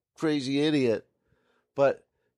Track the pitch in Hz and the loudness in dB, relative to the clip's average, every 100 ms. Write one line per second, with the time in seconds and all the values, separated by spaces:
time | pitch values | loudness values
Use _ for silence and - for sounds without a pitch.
0 | _ - 160 151 127 139 151 151 123 107 | _ -6 -2 -2 -2 -2 0 2 2 0
1 | - _ _ _ _ _ _ - 139 - | -4 _ _ _ _ _ _ 0 0 0
2 | _ _ _ | _ _ _